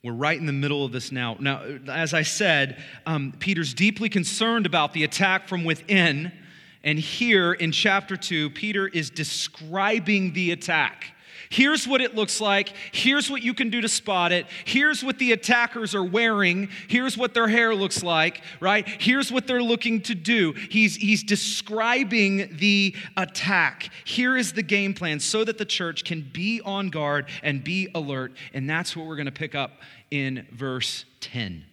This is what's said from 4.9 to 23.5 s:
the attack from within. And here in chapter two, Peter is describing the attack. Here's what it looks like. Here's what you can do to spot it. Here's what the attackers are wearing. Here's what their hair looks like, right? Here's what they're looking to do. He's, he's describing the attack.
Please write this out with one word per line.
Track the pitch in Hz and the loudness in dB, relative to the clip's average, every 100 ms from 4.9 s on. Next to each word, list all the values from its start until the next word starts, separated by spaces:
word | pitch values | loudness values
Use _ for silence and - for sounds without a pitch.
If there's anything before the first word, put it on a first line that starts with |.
the | 165 | 0
attack | 151 - 196 185 - | -2 2 2 2 -2
from | 185 165 | -2 0
within. | 156 - 196 170 143 175 - - - - - | -2 2 4 4 2 -4 -10 -20 -20 -20 -6
And | 147 151 | -2 -2
here | 156 - 240 202 175 | -2 -2 4 6 4
in | 180 165 | 2 0
chapter | - 214 196 190 190 | 2 4 2 0 -8
two, | - 165 151 | -4 -2 -2
Peter | 143 214 202 196 | -4 -4 -2 -2
is | 170 147 | -4 -6
describing | - 151 - - - 156 180 196 226 175 202 185 | -4 -4 -4 -6 -10 -8 0 2 2 2 2 2
the | 170 180 | 0 -2
attack. | 170 - 160 131 - - - - - - | -2 0 0 0 -4 -18 -20 -20 -20 -4
Here's | - 269 311 240 | 4 4 4 2
what | 269 | 0
it | 262 | 0
looks | 220 208 - | 0 -2 0
like. | 214 196 202 - - | 2 2 0 -8 -8
Here's | - 247 285 262 | 0 4 4 2
what | 269 | -2
you | 233 | -4
can | 220 247 | -2 -2
do | 233 | 0
to | 220 | 0
spot | - - 190 175 | -2 0 2 4
it. | 175 - - - | 2 -2 -10 -2
Here's | 254 302 302 | 2 2 2
what | 254 - | -2 -2
the | 247 | 2
attackers | 226 - 240 233 233 214 202 | 2 4 4 4 -2 -4 -2
are | |
wearing. | 180 196 233 208 185 180 196 - - | 0 2 2 4 2 2 -4 -8 -2
Here's | 240 262 220 | 0 0 -2
what | 240 | 0
their | 240 226 | 2 4
hair | 233 226 | 4 4
looks | 214 196 - | 2 0 -2
like, | 175 160 165 - - - | 0 2 2 0 -16 -4
right? | 185 208 196 | 2 2 0
Here's | - - 262 269 | -2 2 2 2
what | 254 254 | -2 0
they're | 247 | 0
looking | 240 233 240 226 | 2 0 0 -2
to | - 202 | -2 -4
do. | 165 233 170 - - | 0 2 2 -2 -2
He's, | 214 214 - | 2 2 2
he's | 208 208 | 2 2
describing | - 208 - - - 214 226 254 233 226 196 196 190 160 | 2 0 0 -6 -4 -2 2 2 2 2 2 2 -4 2
the | 202 202 196 - - - | 4 6 4 -2 -6 -4
attack. | 185 - 160 | -4 -4 0